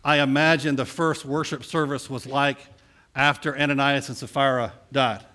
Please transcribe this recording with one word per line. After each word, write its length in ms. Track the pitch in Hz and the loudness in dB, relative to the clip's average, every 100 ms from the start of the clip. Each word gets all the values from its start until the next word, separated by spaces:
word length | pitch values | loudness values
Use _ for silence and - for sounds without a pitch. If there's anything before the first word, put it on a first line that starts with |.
| 143 | 2
I 140 | 147 | 2
imagine 540 | 139 139 156 160 151 135 | 4 4 4 4 0 -2
the 100 | 123 | -4
first 400 | - 160 147 139 | -2 -2 -2 -4
worship 380 | 147 147 143 | -4 -4 -8
service 460 | - 165 147 139 - | -4 -2 -2 -4 -6
was 180 | 131 127 | -10 -4
like 300 | 139 143 135 - - _ _ _ 135 | 0 0 0 -12 -20 _ _ _ 2
after 420 | 143 143 156 135 | 2 2 -4 -2
Ananias 520 | 143 139 139 139 135 | 0 2 2 0 -4
and 80 | 120 | -10
Sapphira 560 | 131 143 139 127 113 - _ | -6 0 2 2 -2 -8 _
died. 340 | 139 127 101 - | 0 0 -2 -12